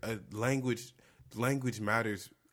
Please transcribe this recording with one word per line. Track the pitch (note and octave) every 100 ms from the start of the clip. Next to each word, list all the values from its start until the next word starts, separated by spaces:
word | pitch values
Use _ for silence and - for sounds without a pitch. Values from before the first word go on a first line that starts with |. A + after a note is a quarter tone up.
a | G#2+ A2 -
language, | G#2 A#2+ C3+ B2 A#2 - - - - -
language | G#2+ B2 C#3 B2+ G#2
matters | G#2 A2+ A2 G2 - - _